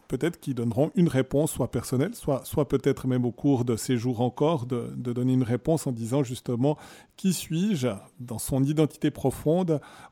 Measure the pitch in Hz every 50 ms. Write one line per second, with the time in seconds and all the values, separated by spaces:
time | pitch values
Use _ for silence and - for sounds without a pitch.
0 | _ - 139 123 151 170 170 - - 143 123 120 117 120 107 127 151 - - 196
1 | 175 151 - 131 - - - 139 160 - - - 127 - - 120 - - 131 123
2 | 151 220 233 - - 151 135 117 - - - 156 139 - 139 135 - 143 135 -
3 | - 131 127 127 123 120 - - - 143 139 117 123 123 113 107 - - 127 113
4 | 117 127 120 110 123 117 - - 147 156 170 127 120 127 131 117 117 123 135 131
5 | 123 123 117 123 123 127 127 127 127 107 123 - - 156 165 - - 139 120 113
6 | 113 110 131 147 135 117 123 - - - 123 117 131 147 151 - - - - -
7 | - _ _ - - 190 170 - - - 160 165 196 220 196 135 127 120 98 98
8 | - - _ - 123 120 113 92 - - 143 131 135 143 156 156 156 139 - -
9 | - 147 - - - 131 - - - 151 165 185 185 165 156 135 - - - -
10 | - -